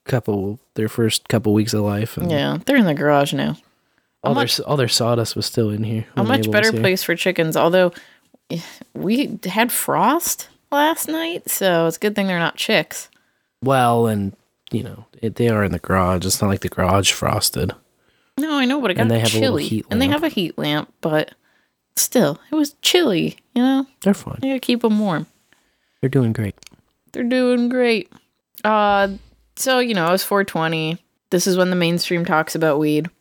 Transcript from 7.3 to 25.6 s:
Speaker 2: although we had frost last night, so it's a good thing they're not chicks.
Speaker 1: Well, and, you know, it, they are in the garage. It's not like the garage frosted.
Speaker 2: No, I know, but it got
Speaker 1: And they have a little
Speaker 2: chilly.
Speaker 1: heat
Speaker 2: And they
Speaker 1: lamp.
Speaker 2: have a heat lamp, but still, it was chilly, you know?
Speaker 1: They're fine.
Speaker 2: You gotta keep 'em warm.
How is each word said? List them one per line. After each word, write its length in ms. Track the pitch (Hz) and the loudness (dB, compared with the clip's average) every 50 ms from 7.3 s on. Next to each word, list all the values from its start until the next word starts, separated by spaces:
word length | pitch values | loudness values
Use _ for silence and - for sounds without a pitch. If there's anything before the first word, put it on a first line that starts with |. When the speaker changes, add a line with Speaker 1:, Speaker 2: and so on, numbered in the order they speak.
| 175 - 165 160 151 | 0 0 0 0 2
Speaker 2:
although 360 | 156 131 170 175 185 180 175 - - - - _ _ _ _ _ _ _ - - 165 170 - - - - _ - | 2 2 4 4 4 2 2 0 -6 -14 -20 _ _ _ _ _ _ _ -12 -12 -10 -12 -14 -18 -20 -20 _ -10
we 440 | - 156 180 226 262 285 - - - - | -6 -2 -2 0 0 -2 -4 -6 -8 -8
had 260 | 185 180 220 233 247 | -4 0 0 0 0
frost 760 | - - - - 139 151 180 233 285 339 - - - - - - _ _ _ _ | -2 -4 -2 0 0 2 2 2 2 0 -2 -4 -6 -8 -10 -16 _ _ _ _
last 360 | 294 285 294 311 330 - - | 0 2 2 2 0 -2 -4
night, 420 | - 311 320 330 330 349 - - - | -6 -6 -6 -6 -6 -8 -8 -8 -8
so 360 | - - 196 190 175 165 165 | -4 -2 0 2 2 2 2
it's 120 | 165 165 | 0 0
a 20 | - | -2
good 160 | - 214 208 | -4 -2 -2
thing 120 | 208 196 | -2 -2
they're 120 | 190 180 170 | -2 -2 -2
not 160 | 165 160 - | -2 -2 -4
chicks. 540 | - - - 220 165 156 - - - - - _ _ _ _ _ _ _ _ _ _ | -4 -2 0 0 0 0 -2 -8 -14 -14 -16 _ _ _ _ _ _ _ _ _ _
Speaker 1:
Well, 460 | - 131 139 131 123 120 120 117 117 | -2 0 2 4 4 4 4 4 2
and, 280 | 113 107 104 98 98 - _ _ _ _ _ _ - | 2 0 0 -2 -4 -6 _ _ _ _ _ _ -6
you 120 | - 110 - | -6 -6 -6
know, 220 | 113 101 110 110 _ _ - | -8 -12 -18 -20 _ _ -6
it, 140 | 113 110 - | -6 -4 -2
they 140 | - 120 117 | 0 0 2
are 140 | 113 107 104 | 2 2 2
in 80 | 92 87 | 0 -2
the 60 | 87 | -4
garage. 460 | - - 92 92 92 90 92 90 87 | -2 0 0 2 2 2 0 0 -2
It's 160 | 95 - - | -2 -2 0
not 60 | 110 | 0
like 140 | 101 98 - | 0 0 -2
the 80 | - 90 | -4 -6
garage 420 | - - 95 90 92 98 98 - | -4 -2 0 2 2 2 2 0
frosted. 640 | - - - - - 104 - - - - - - - - _ _ _ _ _ _ _ _ _ _ _ - | -2 -2 -2 -2 -2 -2 -2 -2 -2 -2 -4 -4 -4 -8 _ _ _ _ _ _ _ _ _ _ _ -6
Speaker 2:
No, 160 | 285 320 302 | -4 -2 0
I 80 | 285 254 | 0 0
know, 140 | 247 269 294 | 0 0 0
but 80 | 254 202 | 0 0
it 20 | 180 | 0
got 60 | - 113 | 2 2
Speaker 1:
And 80 | 113 | 2
they 80 | 117 113 | 2 2
have 140 | 113 113 110 | 2 2 2
a 60 | 110 | 2
little 180 | - 262 208 | 2 2 2
Speaker 2:
chilly. 60 | 147 147 | 0 -2
Speaker 1:
heat 180 | - 113 107 - - | -2 -4 -6 -4 -2
Speaker 2:
And 100 | 208 226 | 0 0
they 60 | 269 | 2
Speaker 1:
lamp. 160 | 277 294 302 330 | 2 0 0 -2
Speaker 2:
have 80 | 311 | -2
a 20 | - | -2
heat 240 | 214 180 - - | -2 -4 -4 -4
lamp, 360 | - 151 147 147 151 - - _ _ | -4 -2 -2 -2 -2 -4 -6 _ _
but 320 | - 160 156 156 151 - - _ _ _ _ _ _ _ _ _ _ _ _ | -2 0 0 0 0 -2 -8 _ _ _ _ _ _ _ _ _ _ _ _
still, 440 | - - - - 254 185 143 151 - - - | -4 -2 0 2 2 2 2 0 -4 -8 -4
it 40 | 302 | -2
was 200 | 311 294 285 - _ | -2 -2 -2 -4 _
chilly, 560 | - - - 359 339 254 190 160 156 156 - - _ _ - | -2 0 2 2 2 2 0 0 -2 -4 -6 -10 _ _ -2
you 80 | 240 | 0
know? 240 | 247 262 269 269 269 - _ _ | 2 2 2 0 -2 -4 _ _
Speaker 1:
They're 120 | - 196 202 | 0 0 0
fine. 260 | - - - - - | 0 -2 -10 -10 -6
Speaker 2:
You 80 | - 269 | -4 -4
gotta 80 | 269 254 | -4 -2
keep 240 | - - 247 233 - | -2 -2 0 0 0
'em 160 | 226 214 214 | 0 2 0
warm. 260 | 214 202 170 160 160 - _ _ _ _ _ _ | 0 0 -2 -4 -4 -8 _ _ _ _ _ _